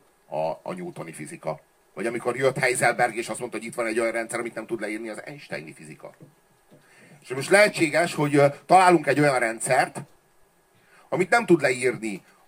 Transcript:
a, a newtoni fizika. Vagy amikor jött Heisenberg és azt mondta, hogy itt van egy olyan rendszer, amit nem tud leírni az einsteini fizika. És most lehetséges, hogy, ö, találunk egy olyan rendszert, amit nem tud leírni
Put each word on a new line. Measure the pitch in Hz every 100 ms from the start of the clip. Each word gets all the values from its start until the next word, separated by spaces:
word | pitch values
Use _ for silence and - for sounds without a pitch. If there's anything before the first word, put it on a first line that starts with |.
| _ _ _
a, | 78 80 -
a | -
newtoni | - 87 - 82
fizika. | - 73 - 78 151 _ _ _
Vagy | - 113
amikor | 117 123 123
jött | 135 131
Heisenberg | 131 127 127 117 120 107
és | 110
azt | 107
mondta, | 123 -
hogy | 113
itt |
van | 120 113
egy | 113
olyan | 113
rendszer, | 117 113 117
amit | 117
nem | 113 107
tud | 113
leírni | 104 107 113
az | 107
einsteini | - 143 - - 160
fizika. | - 151 147 - - - _ _ _ _ - _ _ - -
És | -
most | 135 139
lehetséges, | 196 208 - 156 151 170
hogy, | - 147 143
ö, | 143 - -
találunk | 180 180 170 147
egy | 131
olyan | 147 127
rendszert, | 113 113 - 131 180 143 143 _ _ _ _ _ _ _ _ _ _
amit | - 185
nem | 233 214
tud | 170
leírni | 139 127 127 113 110 92 - _